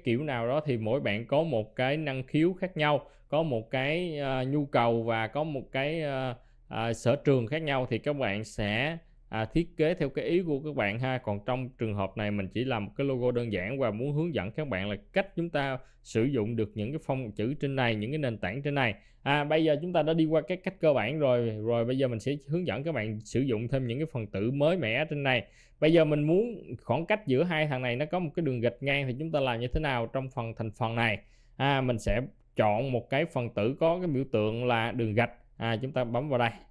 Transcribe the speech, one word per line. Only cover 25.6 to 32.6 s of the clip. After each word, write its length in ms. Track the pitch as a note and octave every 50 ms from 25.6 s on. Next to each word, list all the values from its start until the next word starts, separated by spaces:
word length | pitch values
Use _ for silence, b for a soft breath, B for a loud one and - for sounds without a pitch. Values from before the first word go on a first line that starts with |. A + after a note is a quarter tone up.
| b b b _
Bây 140 | - D#3 E3
giờ 120 | E3 D#3+
mình 180 | D3+ D3+ D3+ D3
muốn 320 | D3+ E3 F#3 A3+ A#3+ A3+ - - - A#2+ - -
khoảng 220 | - A2+ C#3 E3+
cách 220 | - G#3+ G#3 G#3 -
giữa 160 | B2+ B2+ E3
hai 240 | F3+ E3+ D3+ D#3 D3
thằng 140 | C#3 B2+
này 140 | B2+ B2 A#2+
nó 100 | B2 D3+
có 140 | D3+ - F3+
một 100 | F3+ D3+ -
cái 100 | - E3+
đường 160 | C#3+ B2+ A#2+
gạch 220 | A2+ A#2+ - - C3+
ngang 240 | C#3 C#3 C#3+ C#3 C3
thì 80 | A#2+ C3
chúng 120 | D#3 E3
ta 80 | D#3 D3
làm 200 | C3+ C3 A#2+ A2+
như 80 | A#2+ B2
thế 120 | - D#3+
nào 280 | D#3 D3 C3 A#2+ A#2 A2
trong 220 | - C3+ C3 C3+
phần 240 | - - A#2 A2+ A2 -
thành 140 | A2+ A2+
phần 240 | G#2 - A#2+ A2+ A2+
này? 240 | A#2 A#2 A#2 G#2 G2 b b b b b b b -
À, 240 | C3 C#3 C#3+ C3+
mình 180 | C3 B2+ A#2+ G#2+
sẽ 220 | - G#2 G2+ A2+ - - - _ _ _ _
chọn 360 | -